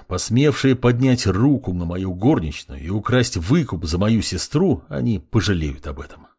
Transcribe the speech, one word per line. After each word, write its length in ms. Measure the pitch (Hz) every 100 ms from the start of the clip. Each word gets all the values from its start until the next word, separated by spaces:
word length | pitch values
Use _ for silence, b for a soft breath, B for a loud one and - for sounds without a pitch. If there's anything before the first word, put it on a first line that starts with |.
| -
посмевшие 680 | 92 - 117 147 131 139 123
поднять 500 | 120 120 131 123 101
руку 460 | 92 131 135 -
на 140 | 90 85
мою 280 | 87 95
горничную 720 | 90 117 139 78 73 - 69
и 60 | 73
украсть 480 | 104 104 127 117 95
выкуп 480 | 85 165 139 85 82
за 120 | 85
мою 240 | 104 113
сестру, 640 | 87 87 - 147 190 131 -
они 300 | 71 120 107
пожалеют 680 | - 117 98 92 78 67 73
об 140 | 69
этом. 260 | 71 - -